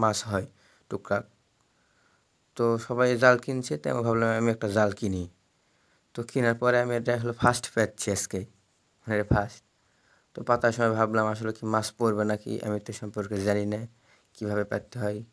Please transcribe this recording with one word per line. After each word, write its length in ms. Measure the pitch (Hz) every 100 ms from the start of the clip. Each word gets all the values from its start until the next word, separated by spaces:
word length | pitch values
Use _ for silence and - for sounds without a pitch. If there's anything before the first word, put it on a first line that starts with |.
মাছ 140 | 110 104
হয় 220 | 110 101 - - _ _ -
টুকটাক। 340 | 104 - 101 101 _ _ _ _ _ _ _ _ _ _ _ _ -
তো 80 | 117 117
সবাই 300 | 117 120 123 123
জাল 200 | 127 123
কিনছে, 340 | - 131 123 151
তাই 120 | 147
আমি 100 | 127
ভাবলাম 260 | 117 113 113 113
আমি 100 | 117
একটা 180 | 113 110
জাল 220 | 101 107
কিনি। 300 | 95 104 92 87 - _ _ _ _ _ _ _
তো 40 | -
কেনার 340 | 117 135 120 117
পরে 140 | 123 123
আমি, 120 | 123 120
এটা 160 | 117 120
হলো 140 | 120
ফার্স্ট 320 | 117 123 123 -
পাচ্ছি 320 | - 107 - -
আজকে, 300 | 98 - 95 95 _ _ _ _ _
মানে 120 | - 107
এটা 100 | 104
ফার্স্ট। 280 | 107 104 - _ _ _ _ _ _ _ -
তো 20 |
পাতার 300 | 117 120 117
সময় 200 | 113 113 110
ভাবলাম 280 | 110 110 107
আসলে 260 | 107 110
কি 120 | 107 110
মাছ 200 | 107 107 -
পড়বে 260 | 113 104
নাকি, 280 | 107 104 - 107
আমি 120 | 104 104
তো 100 | 104
সম্পর্কে 440 | 107 104 104 98 104 98
জানি 180 | 101 104
না, 140 | 107 117 _ _ _ _
কীভাবে 300 | - 104 104
পাততে 320 | 101 107 - 123
হয়, 200 | 107 104 117